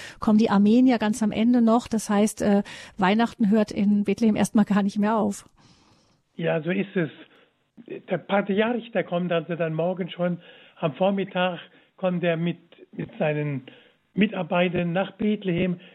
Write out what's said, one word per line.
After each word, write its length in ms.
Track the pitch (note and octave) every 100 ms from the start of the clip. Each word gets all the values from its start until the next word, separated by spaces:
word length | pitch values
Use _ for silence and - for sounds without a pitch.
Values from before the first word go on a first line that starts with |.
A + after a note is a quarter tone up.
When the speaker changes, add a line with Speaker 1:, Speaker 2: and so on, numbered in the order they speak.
| - -
Speaker 1:
kommen 200 | - G#3+
die 100 | A3+
Armenier 480 | G3+ G#3 A#3 C4 A#3
ganz 260 | G#3+ A3
am 80 | G#3+
Ende 300 | - A3+ B3
noch. 260 | A3+ A3+ -
Das 220 | A3 -
heißt, 320 | G3+ G#3+ -
äh, 220 | - G3+ G3+ - - -
Weihnachten 520 | F#3 G#3+ A#3 - G#3
hört 220 | A3 G#3
in 320 | - G3+ G#3
Bethlehem 320 | G3+ G3 A3+ G#3+
erstmal 300 | G#3 A3 G#3
gar 180 | G3+
nicht 160 | G3+ G#3
mehr 160 | G3+ A3+
auf. 300 | G3+ G3+ - _ _ _ _ _ _ _ _ -
Speaker 2:
Ja, 260 | E3 D#3+
so 100 | D#3
ist 220 | F#3+ G3+
es. 160 | F#3 D#3 - - _ _ _ _ - - - -
Der 80 | F#3
Patriarch, 760 | - G3+ G3+ G3 A3 A#3+ A3+
der 140 | G3 F3
kommt 260 | F3 F3+
also 240 | E3+ E3 E3
dann 180 | E3
morgen 360 | D#3+ E3+ F3+ E3+
schon 300 | - F3 F3 - - - _
am 200 | E3 C3
Vormittag, 640 | F#3 G3+ F#3+ F3+ F#3 E3+ - _ _ _
kommt 300 | F#3 F3+ F3
er 100 | E3
mit, 240 | E3+ E3 _ - -
mit 180 | - D3+ -
seinen 460 | D#3 D3+ D3 C#3 B2+ - _ _ _
Mitarbeitern 800 | - G#3+ F#3 E3+ F#3 F3+ F3 F3
nach 200 | E3+ G3
Bethlehem. 680 | - G#3+ G#3 F#3+ E3+ F#3 F3+ -